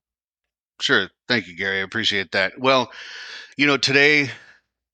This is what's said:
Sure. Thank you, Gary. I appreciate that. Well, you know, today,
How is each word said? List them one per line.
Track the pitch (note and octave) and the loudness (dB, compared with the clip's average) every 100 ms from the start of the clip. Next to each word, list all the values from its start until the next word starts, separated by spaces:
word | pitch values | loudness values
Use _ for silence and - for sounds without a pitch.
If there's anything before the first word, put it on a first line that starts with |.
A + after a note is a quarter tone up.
| _ _ _ _ _ _ _ - | _ _ _ _ _ _ _ -6
Sure. | - B2 F#2 _ - | 2 2 0 _ -2
Thank | B2 F2+ | -2 -2
you, | E2+ | -8
Gary. | G2 F#2+ | -4 -4
I | |
appreciate | F#2+ A2+ G#2 G2+ F#2+ | -4 -4 -2 -2 -2
that. | G2+ F#2+ - | -2 -2 -2
Well, | B2+ C3+ A#2+ - - - - - - - | 2 2 0 -8 -18 -18 -18 -18 -12 -2
you | C#3+ | 2
know, | D3 | 2
today, | B2+ C#3 D3 D3+ C3+ - - _ _ _ _ | 2 4 4 4 0 -6 -20 _ _ _ _